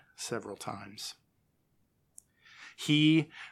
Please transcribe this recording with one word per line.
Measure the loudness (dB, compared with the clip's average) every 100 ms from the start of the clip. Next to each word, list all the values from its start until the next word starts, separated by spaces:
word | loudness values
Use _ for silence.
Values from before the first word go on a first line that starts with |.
| _ -16
several | -8 -8 -8 -12
times. | -10 -12 -14 -14 -14 -16 _ _ _ _ _ _ _ _ _ -20 _ _ _ -20 -20 -8
He | 2 6 6 6 2 -8 -14